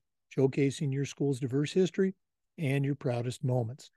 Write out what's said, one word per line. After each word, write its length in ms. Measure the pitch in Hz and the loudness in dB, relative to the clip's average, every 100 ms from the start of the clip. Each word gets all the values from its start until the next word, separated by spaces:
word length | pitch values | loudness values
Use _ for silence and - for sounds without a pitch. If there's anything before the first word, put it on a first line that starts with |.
| _ _ _ - | _ _ _ 2
showcasing 560 | 135 139 139 - 143 | 2 4 0 0 -2
your 120 | 135 | -2
school's 340 | 139 - 143 127 | -4 -2 -2 0
diverse 340 | 131 135 147 | -2 -2 0
history 440 | 185 180 - 190 - _ _ _ - | 2 2 2 0 -2 _ _ _ -6
and 260 | 147 139 | -2 0
your 120 | 139 143 | 0 -2
proudest 480 | 135 120 123 - | -2 -2 -4 -4
moments. 480 | 135 127 113 139 - | 0 0 0 -6 -16